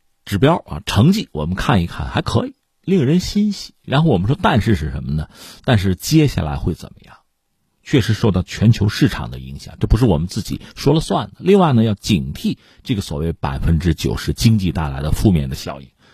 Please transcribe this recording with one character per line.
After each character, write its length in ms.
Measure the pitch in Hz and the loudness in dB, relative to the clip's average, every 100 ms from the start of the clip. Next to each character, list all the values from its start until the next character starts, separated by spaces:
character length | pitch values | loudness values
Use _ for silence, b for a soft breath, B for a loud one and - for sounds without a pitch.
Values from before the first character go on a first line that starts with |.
| _ _ | _ _
指 140 | - 98 | -8 2
标 240 | 135 175 - | 2 2 -2
啊、 160 | 73 - | -10 -4
成 240 | - 131 | 2 4
绩， 180 | 208 - | 4 -2
我 140 | 73 78 | -6 -4
们 100 | 92 | -2
看 260 | - 95 | 0 0
一 60 | 85 | 0
看 200 | - 69 | -6 -6
还 140 | - | -4
可 240 | - - 254 | 0 0 -2
以， 80 | - _ _ | -6 _ _
令 200 | - 190 | -2 0
人 140 | 131 175 | 2 0
欣 320 | - 208 208 | 0 0 0
喜。 240 | 202 - _ | -2 -10 _
然 220 | - 131 | -4 0
后 60 | 160 | 2
我 80 | 101 | 2
们 100 | 101 | 0
说， 100 | 147 | 0
但 200 | 220 143 | 2 2
是 160 | 98 92 | 2 0
是 160 | 76 | -2
什 100 | 65 | -6
么 100 | 65 | -4
呢？ 160 | 76 76 B B B | -4 -6 B B B
但 140 | - 117 | 0 0
是 180 | 95 90 | 2 -2
接 320 | - 156 147 | 2 2 2
下 140 | - | 0
来 140 | 78 69 | -4 -4
会 180 | - | -4
怎 180 | 80 - | -6 -10
么 80 | - | -20
样？ 120 | - - _ _ _ _ _ _ | -20 -20 _ _ _ _ _ _
确 180 | - 139 | -2 0
实 120 | 113 | 2
受 180 | 110 113 | 0 0
到 120 | 92 | 0
全 280 | 87 - 104 | -4 2 2
球 180 | 117 110 | 4 0
市 200 | - 120 | 0 0
场 240 | - 78 | 0 -8
的 80 | 65 | -12
影 180 | 65 69 | -14 -16
响， 160 | - - | -16 -8
这 80 | 110 | 0
不 80 | - | 2
是 80 | |
我 120 | 127 78 | 4 2
们 120 | 87 | -2
自 140 | - | -6
己 180 | - - B - | -8 -10 B -4
说 180 | - | 0
了 60 | 156 | 0
算 300 | - 190 110 | 0 -4 -4
的。 60 | - | -4
另 180 | 170 202 | 2 4
外 140 | 175 | 6
呢， 100 | 120 | 4
要 120 | 113 | 2
警 380 | 101 - 98 65 | 0 0 0 -2
惕 260 | - 214 - b b | -6 -4 -6 b b
这 100 | - | -6
个 60 | 110 | -4
所 180 | - 73 | -4 -4
谓 140 | 82 | -4
百 260 | 82 73 69 | -4 -6 -2
分 220 | - 80 | 0 2
之 120 | 85 | 2
九 240 | 78 65 - | 0 -2 -4
十 160 | - | -4
经 240 | - 120 110 | 0 2 2
济 140 | 92 | 0
带 180 | 85 78 | -2 -6
来 140 | 67 | -4
的 80 | 73 | -4
负 220 | - 113 | 0 2
面 160 | 87 67 | 2 0
的 80 | 65 | -8
效 240 | - 69 | -10 -12
应。 80 | 67 _ b | -16 _ b